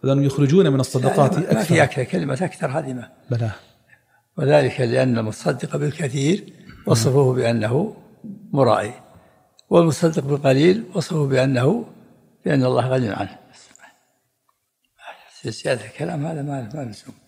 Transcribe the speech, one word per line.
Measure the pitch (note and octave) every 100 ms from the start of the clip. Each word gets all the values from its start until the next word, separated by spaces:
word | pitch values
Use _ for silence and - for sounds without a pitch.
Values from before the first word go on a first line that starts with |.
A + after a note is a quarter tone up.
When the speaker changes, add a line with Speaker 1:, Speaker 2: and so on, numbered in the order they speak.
Speaker 1:
لأنهم | C3+ C#3
يخرجون | C#3+ C#3 C#3+ E3+ F3
من | C3+
الصدقات | B2+ B2+ B2+ - C#3
Speaker 2:
لا، | F3+
ما، | F3
ما | A3+
في | G#3+ E3
Speaker 1:
أكثر. | D3 -
Speaker 2:
أكثر، | C3
كلمة | F#3 D3 C3
أكثر | F3 - D#3
هذه | C#3 C#3
ما. | B2+ A#2 _ _
Speaker 1:
بلى. | A#2+ A2+ G2 _ _ _ _ _ _ _ -
Speaker 2:
وذلك | C#3 D3 C3 -
لأن | B2 B2 C3 A#2
المتصدق | A2 - - C3 - D3
بالكثير | D3 - D3 C3+ C#3 F3+ - - - - -
وصفوه | A#2+ A2+ C3 C3+
بأنه | B2+ A#2 A#2 G#2+ B2+ G#3+ - - - - - -
مرائي، | C#3+ B2+ G#2 G#2 - - - _ _ _ _ _
والمتصدق | E3+ E3+ C#3 E3+ D#3+
بالقليل | C3+ C#3+ C#3+ C3+ E3 G3 A3+
وصفوه | G3 - D#3+ C#3
بأنه، | C3 C3 B2+ C3 A3+ - - - _ _ _
بأن | - C#3+
الله | B2+ B2+ B2
غني | C3 A#2
عنه. | G2 G2 - _ - - _ - _ _ _ _ _ _ _ _ _ _ _ - - - -
في | C3+
زيادة | A2 D3+ B2
الكلام | G#2+ - D#3+ E3+ D3+
هذا | D#3+
ما، | C#3+ C#3 A2+
ما | D3
لزوم. | B2+ G#2 - A2+